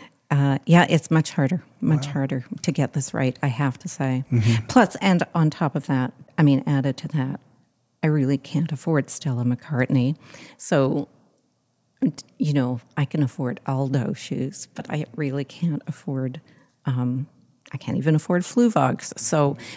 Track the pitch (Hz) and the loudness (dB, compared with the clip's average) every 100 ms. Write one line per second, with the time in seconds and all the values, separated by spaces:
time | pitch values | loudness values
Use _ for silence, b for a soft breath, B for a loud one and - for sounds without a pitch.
0 | B _ - 143 139 135 - 170 - 160 | B _ -2 2 2 2 6 6 6 2
1 | - 160 - - 135 180 - - 156 151 | 2 2 2 0 0 0 -6 -4 0 0
2 | 143 139 135 135 - - - 151 131 147 | 0 -4 -2 -4 -8 -6 -4 0 -2 -2
3 | - 165 131 - 143 120 139 - - - | -4 -2 -2 0 -4 0 -2 -4 -12 -4
4 | 135 127 - 120 110 113 - 254 226 - | -2 -2 0 2 2 2 4 4 4 2
5 | 196 180 - 170 156 - 156 147 - 135 | 2 2 2 2 0 2 -2 -2 -2 -2
6 | 127 - - - 147 135 - 139 135 131 | -2 -6 -8 2 4 4 2 0 0 -4
7 | 151 156 - - _ _ _ _ _ - | -6 -4 -4 -6 _ _ _ _ _ -4
8 | 160 151 131 139 - 143 156 147 170 151 | 0 2 2 0 -2 -4 -2 -4 0 0
9 | - - 143 120 123 123 - 131 127 135 | -2 -6 -4 -2 0 -2 -4 -2 2 2
10 | 127 156 B B B B - 151 135 277 | 2 -2 B B B B 0 2 2 0
11 | 285 _ _ _ _ _ _ _ _ - | -6 _ _ _ _ _ _ _ _ -4
12 | 156 - - - 151 143 123 120 _ - | -4 -4 -16 -4 0 0 0 -4 _ -4
13 | 139 156 135 - 127 - - 135 135 139 | -2 0 -2 -2 -6 -4 -4 -2 0 0
14 | - 139 - - 131 - - - - 151 | -2 -6 -6 -6 -6 -8 -16 -14 -8 -6
15 | - - 143 139 135 - 170 147 - - | -6 -6 -4 -4 -8 -6 -4 -4 -8 -10
16 | - 135 131 143 b b b _ 139 123 | -6 -4 -6 -8 b b b _ -4 -2
17 | 123 131 147 _ _ _ - 143 - - | -2 -4 -8 _ _ _ -16 -12 -6 -2
18 | 147 151 - 175 185 240 240 156 131 123 | 2 0 2 -2 0 2 4 4 2 0
19 | - - - 156 143 - B | -6 -6 -2 2 2 0 B